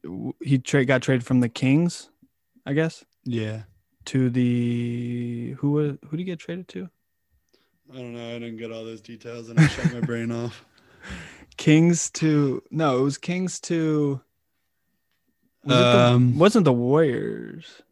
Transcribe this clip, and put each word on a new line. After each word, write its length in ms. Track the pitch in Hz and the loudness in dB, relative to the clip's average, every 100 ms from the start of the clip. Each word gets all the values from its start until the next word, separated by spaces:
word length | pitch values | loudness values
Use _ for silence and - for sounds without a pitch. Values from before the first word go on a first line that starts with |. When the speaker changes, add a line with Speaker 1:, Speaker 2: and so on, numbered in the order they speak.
Speaker 1:
w-, 300 | - 92 120 - | -14 -10 -10 -8
he 160 | 131 135 | 0 0
tra-, 260 | - 143 | 2 0
got 160 | 127 127 | 2 2
traded 240 | 127 127 120 | 2 -2 2
from 140 | 127 | 2
the 80 | 120 | 2
Kings, 600 | - 131 143 170 - - _ _ _ _ _ - | 0 2 4 2 -4 -18 _ _ _ _ _ -4
I 80 | |
guess? 280 | 143 160 - _ _ | -2 -2 -4 _ _
Speaker 2:
Yeah. 380 | - 117 107 110 104 _ _ _ - | -6 -4 -4 -8 -14 _ _ _ -4
Speaker 1:
To 220 | 131 127 | 0 0
the, 1200 | 123 123 120 120 120 120 120 120 120 120 120 120 131 | 2 0 0 -2 -4 -4 -6 -6 -6 -8 -8 -10 -4
who 120 | 143 | -2
wa-, 240 | 147 147 139 | 0 -2 -6
who 60 | 143 | -10
did 80 | 156 | -10
he 60 | |
get 140 | 185 170 | -8 -10
traded 300 | - 175 175 | -10 -12 -12
to? 220 | 185 180 _ _ _ _ _ _ _ _ _ _ | -14 -14 _ _ _ _ _ _ _ _ _ _
Speaker 2:
I 40 | 127 | -16
don't 160 | 123 | -14
know. 160 | 120 117 117 | -12 -12 -12
I 20 | |
didn't 200 | 117 113 | -12 -12
get 120 | 117 | -12
all 140 | 113 | -12
those 160 | 113 113 | -12 -14
details, 480 | 113 113 117 120 113 | -18 -18 -14 -14 -4
and 100 | 117 | 2
I 80 | 147 | 2
shut 240 | - 151 | 2 -4
my 80 | 120 | -4
brain 300 | 135 117 117 | -6 -4 -4
off. 340 | 117 117 - _ _ _ _ - | -4 -6 -10 _ _ _ _ -16
<laughs> 460 | - - - - - | -16 -16 -20 -20 -2
Speaker 1:
Kings 540 | - 156 170 170 - | 4 6 6 2 -2
to, 520 | - 160 151 143 127 - | -2 0 2 0 -2 -6
no, 280 | 156 156 127 | -2 0 2
it 40 | |
was 140 | 139 139 | 0 -2
Kings 420 | - 180 185 - | -6 -4 -6 -8
to, 600 | - 170 160 151 143 135 _ _ _ _ _ _ _ _ _ _ _ _ _ _ | -4 -2 0 0 0 -4 _ _ _ _ _ _ _ _ _ _ _ _ _ _
was 100 | 143 123 | 0 4
it 20 | |
the, 180 | 123 120 | 6 6
Speaker 2:
Um, 400 | 123 123 123 135 | 6 6 4 6
Speaker 1:
wasn't 280 | 190 226 156 | 6 6 4
the 60 | |
Warriors. 880 | 123 123 147 156 113 110 - 57 160 - - _ | 4 4 4 4 0 -4 -8 -10 -14 -18 -20 _